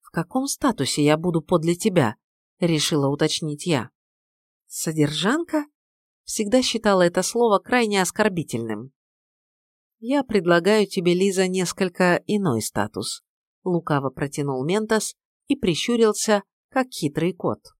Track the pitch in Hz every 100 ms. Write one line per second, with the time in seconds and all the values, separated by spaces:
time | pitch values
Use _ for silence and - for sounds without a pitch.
0 | - - 165 262 269 - 285 226 135 -
1 | 147 156 175 160 147 175 160 175 220 175
2 | 120 - _ _ _ _ 170 160 - 156
3 | 139 143 156 - 156 147 180 143 110 _
4 | _ _ _ _ _ _ _ - - 160
5 | 147 151 180 294 339 311 294 _ _ _
6 | _ _ - - 202 254 254 220 214 190
7 | 175 175 185 233 240 196 - 247 226 202
8 | 180 - 214 175 - 120 113 104 131 _
9 | _ _ _ _ _ _ _ _ _ _
10 | 226 285 269 214 170 170 170 214 202 -
11 | 175 175 196 185 185 185 175 - 185 -
12 | 180 175 - 208 190 113 104 - 104 -
13 | 110 - _ _ _ _ 185 175 165 143
14 | 135 - 143 147 143 131 139 196 220 220
15 | - - _ _ _ 277 196 156 - 240
16 | 226 208 - 208 - _ _ 262 254 -
17 | 151 - 165 180 160 107 -